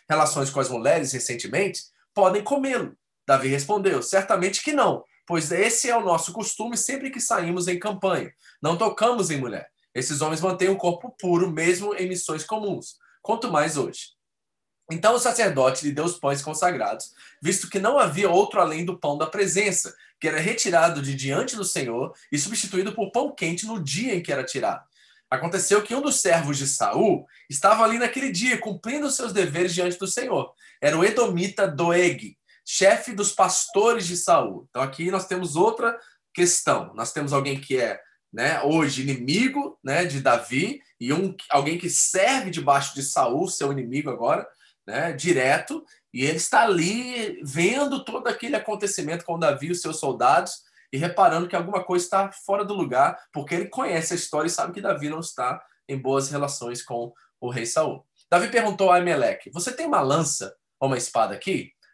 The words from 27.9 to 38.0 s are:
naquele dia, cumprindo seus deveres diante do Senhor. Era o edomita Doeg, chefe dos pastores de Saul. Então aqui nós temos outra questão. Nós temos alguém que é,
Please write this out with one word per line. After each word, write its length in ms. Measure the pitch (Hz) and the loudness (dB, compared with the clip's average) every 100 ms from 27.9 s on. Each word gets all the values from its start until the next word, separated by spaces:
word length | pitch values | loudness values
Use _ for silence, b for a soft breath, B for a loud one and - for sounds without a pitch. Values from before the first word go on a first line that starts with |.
| 233 | 4
naquele 320 | 233 269 269 | -2 -2 -4
dia, 280 | 175 254 233 | -2 0 0
cumprindo 520 | 214 185 226 294 294 | -2 -8 -6 -4 -2
seus 220 | - 240 | -2 -2
deveres 420 | 196 170 156 175 | 0 0 2 0
diante 240 | 170 180 180 | 0 -2 -2
do 80 | 190 | -4
Senhor. 480 | - 139 160 - _ b b | -4 -2 -2 -4 _ b b
Era 160 | 143 160 | 0 4
o 80 | |
edomita 600 | 196 220 226 175 190 202 190 | 4 4 2 2 -2 2 0
Doeg, 720 | 143 170 175 175 139 107 - _ b | 2 2 4 4 2 -6 -18 _ b
chefe 480 | - - 285 - - | -8 4 6 6 2
dos 200 | 202 196 | -4 -2
pastores 720 | - 175 - - 196 220 233 175 | 2 2 2 0 2 4 4 0
de 100 | 175 | -2
Saul. 520 | - 160 110 90 - | 4 4 2 -4 -10
Então 100 | 123 | -6
aqui 300 | 139 147 175 | -4 -4 -2
nós 160 | 190 - | -2 -2
temos 300 | 180 175 147 | -4 -2 2
outra 420 | 214 220 233 233 B B _ | 2 2 -2 -4 B B _
questão. 600 | - 175 - - 117 85 | 0 2 2 2 0 -2
Nós 180 | - - | -8 -8
temos 200 | 156 143 | -6 -2
alguém 280 | 139 139 135 | 0 0 -4
que 160 | - 131 | -2 0
é, 240 | 113 - | 0 -4